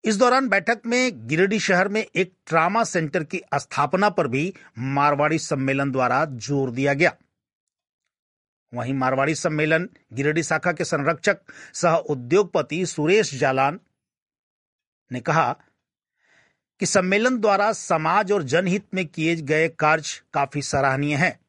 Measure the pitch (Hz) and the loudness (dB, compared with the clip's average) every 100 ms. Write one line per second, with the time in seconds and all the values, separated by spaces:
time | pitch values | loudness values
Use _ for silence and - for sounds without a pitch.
0 | 220 202 247 247 262 196 - 233 233 247 | -2 2 4 4 2 0 0 -2 -2 0
1 | 254 147 113 156 190 214 - 180 190 208 | 0 -4 -4 0 2 0 2 2 2 -2
2 | 214 165 180 _ - 165 170 214 226 175 | -4 -4 -4 _ -2 0 2 0 -2 -2
3 | 156 - 151 185 - 143 - - 143 185 | -2 -4 -4 -10 -6 -6 -4 -2 0 2
4 | 208 180 143 131 175 - - - 131 139 | 2 2 -2 -2 -4 -8 -20 -10 -4 2
5 | 147 143 151 156 - 143 135 135 139 131 | 2 2 0 0 -2 -2 0 0 0 0
6 | 123 127 156 127 117 143 131 120 139 139 | 2 0 -2 -6 -4 -2 -2 -2 -2 2
7 | 170 - _ _ _ _ _ _ _ _ | 0 0 _ _ _ _ _ _ _ _
8 | _ _ _ _ _ _ _ 120 117 135 | _ _ _ _ _ _ _ -8 -4 -2
9 | 131 135 143 151 170 151 156 160 180 _ | 0 2 0 0 -2 0 0 0 -2 _
10 | _ 113 143 156 156 156 180 160 175 160 | _ -2 0 0 0 0 0 -2 -4 0
11 | 143 165 - 190 - - - - 175 165 | -2 0 -2 -2 -8 -20 -18 -2 2 2
12 | - 143 123 185 190 170 139 160 180 - | 0 -6 2 2 2 -2 -2 -4 -4 -2
13 | 151 208 202 135 135 131 139 180 _ _ | 2 2 2 0 0 2 0 -2 _ _
14 | _ _ _ _ _ _ _ _ _ _ | _ _ _ _ _ _ _ _ _ _
15 | _ 123 120 160 127 - _ _ _ _ | _ -8 0 0 0 -4 _ _ _ _
16 | _ _ _ _ _ _ _ _ 185 196 | _ _ _ _ _ _ _ _ 0 2
17 | 185 202 247 254 208 196 208 214 - 165 | 2 2 2 2 2 2 2 -2 -2 0
18 | 160 190 196 202 135 160 185 196 - 185 | 2 0 2 0 2 0 2 -2 -4 -6
19 | 170 - 160 165 143 156 160 - 151 160 | -6 -2 -2 -2 0 0 0 0 2 2
20 | 151 - _ 147 143 147 - 143 139 135 | -2 -12 _ -4 -2 -4 -4 0 0 0
21 | 147 143 180 - | -2 0 -2 -4